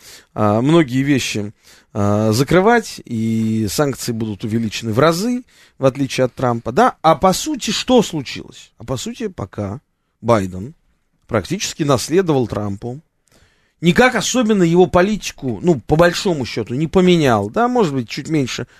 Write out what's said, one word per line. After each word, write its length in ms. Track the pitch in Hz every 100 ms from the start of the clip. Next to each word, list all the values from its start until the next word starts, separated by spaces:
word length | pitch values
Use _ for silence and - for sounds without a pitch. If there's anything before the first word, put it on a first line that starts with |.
| - - _
а, 280 | - 107 107
многие 420 | 135 170 139 131
вещи, 480 | 139 135 - 110 101 - _ - _
а, 380 | 107 101 104 110
закрывать, 720 | 107 139 170 202 240 - -
и 640 | - 113 113 113 110 110 104
санкции 420 | - 147 - -
будут 320 | 113 110 101
увеличены 500 | 113 117 113 - 113
в 60 | 107
разы, 440 | 156 165 233 247 - _ _ -
в 80 | 131
отличие 400 | 131 135 - 127
от 80 |
Трампа, 380 | - 127 117 117
да? 240 | 135 247 -
А 140 | 160 160
по 180 | 190
сути, 380 | 180 311 285 -
что 300 | 190 - 247
случилось? 720 | - 156 127 95 - - - _
А 80 | 117
по 100 | 131
сути, 300 | 220 240 214
пока 540 | - 101 - 98 117 - _ _ _
Байден 520 | 110 113 95 92 117 - _ _ _ _ -
практически 560 | 113 - 202 - -
наследовал 640 | 147 131 - 175 180 139 110
Трампу, 540 | 104 104 98 120 139 - _ _ _ _ _ _ _
никак 340 | 170 180 247 240
особенно 480 | - 254 220 208
его 220 | 170 175 175
политику, 720 | 175 196 208 - - 135 98
ну, 200 | 160 143
по 140 | - 151
большому 480 | 175 170 196 160 113
счету, 300 | - 104 127
не 120 | 160
поменял, 640 | 190 180 170 139 110 101
да? 180 | 202 240
Может 260 | 247 175
быть, 140 | 135 113
чуть 200 | - 139
меньше 380 | 156 127 - 127